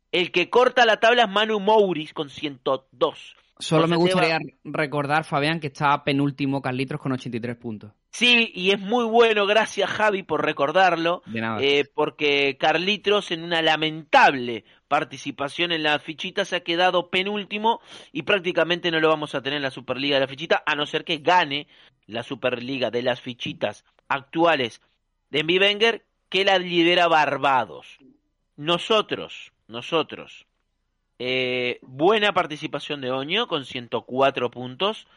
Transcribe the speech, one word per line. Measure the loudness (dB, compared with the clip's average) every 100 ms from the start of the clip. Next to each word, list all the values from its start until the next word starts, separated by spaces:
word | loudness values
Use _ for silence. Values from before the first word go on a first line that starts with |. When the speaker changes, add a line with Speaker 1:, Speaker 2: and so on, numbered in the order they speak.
| -6
Speaker 1:
el | -2 0
que | -2 2
corta | 4 4 4 4
la | 4
tabla | 4 4
es | 2
Manu | 2 0 0
Mouris | 2 4 4 0 -6
con | -10 -10
ciento | -8 -10 -6 -2 -2 _
dos. | -2 0 -2 -20 -20 _ -14
Speaker 2:
Solo | 0 2 2
me | 2
Speaker 1:
José | 2
Tebas | 2
Speaker 2:
gustaría | 2 0 -6 _
recordar, | -10 -4 -2 -2 0 -2
Fabián, | 0 -2 0 -2
que | -6
está | -2 2 2
penúltimo | 2 0 0 -2 -4 -2
Carlitos | -4 -4 -6 -6
con | -4
ochenta | -4 -6 -8
y |
tres | -8 -8
puntos. | -10 -12 -16 _ _
Speaker 1:
Sí, | -2 2 4 2 -2
y | 0
es | 0
muy | 0 0 2
bueno, | 6 6 4 2
gracias | 2 0 -2 -2
Javi | 0 0 0
por | -4 -2
recordarlo, | -2 0 0 4 4 2 0 -2 -6
Speaker 2:
De | -6
nada. | -4 -2
Speaker 1:
eh, | 0 2 0
porque | -2 -4 0 0 2 0 0
Carlitos | 0 0 0 -2 0 0 -2
en | -8
una | -4 0
lamentable | 0 0 -2 -6 0 4 6 4 -4 -8 _ _ -2
participación | -2 -2 -10 -12 -8 -8 -4 -2
en | 0
la | 0 0
fichita | -4 -10 -8 -6
se | -4 -6
ha |
quedado | -4 2 2 2 0
penúltimo | -2 -2 -6 -8 -4 -2 -2 -6 -20 -12
y | -10
prácticamente | -2 0 0 0 0 0 0
no | 2
lo | 2
vamos | 2 -2 -6
a |
tener | -4 -4
en |
la | -4
Superliga | -8 -8 -4 0 2
de |
la | 0
fichita, | -4 -2 -2 0
a | -2
no | -2
ser | -4 -4
que | -4
gane | 2 4 2 -4 -8 -20 -20 _ -12
la | -10
Superliga | -8 -4 -2 -2 -6 -4 -2
de | -2
las | -2 -4
fichitas | -6 -10 -10 -6 -6 -6 _ _ -4
actuales | -4 -4 2 4 4 0 -6 _ _ _ _ _
de | -4
Envivenger, | 0 2 2 2 0 0 _ _ -4
que | 0
la | 2 2
lidera | 2 2 4 4 4
Barbados. | 4 2 2 2 2 0 -8 -18 -20 -20 _ _ _ _ -10
Nosotros, | -2 -2 2 0 0 -6 -10 -16 -20 _ _
nosotros, | -14 -4 -2 -2 -8 -16 -20 _ _ _ _ _ _ _ -10
eh, | -4 -2 -2 -2 -4 -6
buena | -10 0 2 4 2
participación | 0 -2 -6 -8 -8 -8 -8
de | -4
Oño | -4 -2 -4 -2
con | -6 -8
ciento | -12 -6 -8
cuatro | -6 2 2 2 -6
puntos, | -6 -12 -4 -4 -4 -14